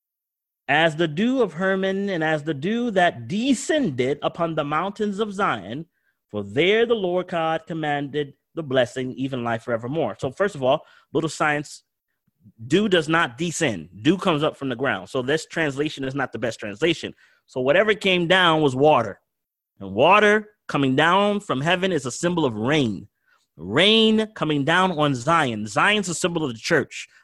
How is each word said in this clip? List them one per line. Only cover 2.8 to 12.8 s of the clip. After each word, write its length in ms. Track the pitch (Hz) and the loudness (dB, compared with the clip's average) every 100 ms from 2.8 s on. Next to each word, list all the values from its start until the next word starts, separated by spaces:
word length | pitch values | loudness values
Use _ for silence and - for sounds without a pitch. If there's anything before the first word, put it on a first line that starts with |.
| 240 | 0
that 360 | 185 175 120 117 | 2 2 0 -6
descended 920 | 202 262 254 - 311 226 127 127 147 | -4 0 0 0 0 0 0 -2 -2
upon 320 | 160 165 170 | -4 -2 -2
the 100 | 156 | -2
mountains 540 | 143 151 190 202 208 190 | -2 -2 -4 -4 -4 -2
of 160 | 220 | -4
Zion, 520 | 190 190 120 90 131 - _ _ _ _ | -2 -2 -2 -6 -10 -12 _ _ _ _
for 120 | 104 | -8
there 440 | 101 113 175 220 226 | -4 0 2 4 2
the 80 | |
Lord 340 | 233 185 180 180 | 0 0 -2 -2
God 380 | 170 160 160 - | -2 -2 -2 -6
commanded 680 | 160 151 143 143 147 143 - _ | -6 -2 -2 -4 -6 -8 -10 _
the 80 | 160 | -12
blessing, 500 | 151 131 117 131 131 | -2 0 0 -2 -8
even 320 | 120 135 131 | -6 -6 -4
life 200 | 117 113 | -4 -4
forevermore." 520 | - 117 117 160 120 98 | -2 -4 -4 -4 -4 -4
So 120 | 139 | -8
first 240 | - 196 | -2 -4
of 80 | 143 | 0
all, 240 | 127 156 - _ _ | 0 0 -2 _ _
little 160 | 156 156 | -2 -2
science, 540 | - 156 147 147 - _ _ _ _ _ _ 107 _ 113 | -2 0 0 -4 -14 _ _ _ _ _ _ -20 _ 0
dew 220 | 175 | 2